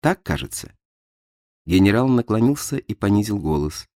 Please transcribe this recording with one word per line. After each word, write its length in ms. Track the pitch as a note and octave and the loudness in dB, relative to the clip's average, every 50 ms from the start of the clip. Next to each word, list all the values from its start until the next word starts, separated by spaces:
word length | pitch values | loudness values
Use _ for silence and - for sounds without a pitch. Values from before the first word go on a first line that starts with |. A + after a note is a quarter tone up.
| - | 0
Так, 220 | D3 F#3+ - _ | -2 -2 -2 _
кажется». 520 | - D#2+ C#2+ - - - - - - _ _ _ _ _ _ _ _ _ _ _ _ _ _ _ _ _ _ _ | -6 -6 -6 -6 -10 -12 -14 -14 -14 _ _ _ _ _ _ _ _ _ _ _ _ _ _ _ _ _ _ _
Генерал 440 | D#2+ E2+ F#2+ G2 G2 G2+ A#2 B2+ C3 | 0 4 4 6 6 4 4 2 2
наклонился 680 | B2+ A#2+ A#2+ - G#2+ A2 A2+ B2+ C#3+ C#3+ - - C#3+ | 2 0 2 0 0 2 2 2 0 0 -4 -8 -8
и 180 | C3+ - _ G#2 | -8 -6 _ -8
понизил 440 | _ - G2+ G2+ G#2 G#2 G#2+ G#2 G#2 | _ 0 2 2 2 2 0 -4 -4
голос. 500 | - D#2+ D#2 D2 D2 D2+ - - - _ _ | -4 -2 -2 -2 -2 -4 -8 -10 -18 _ _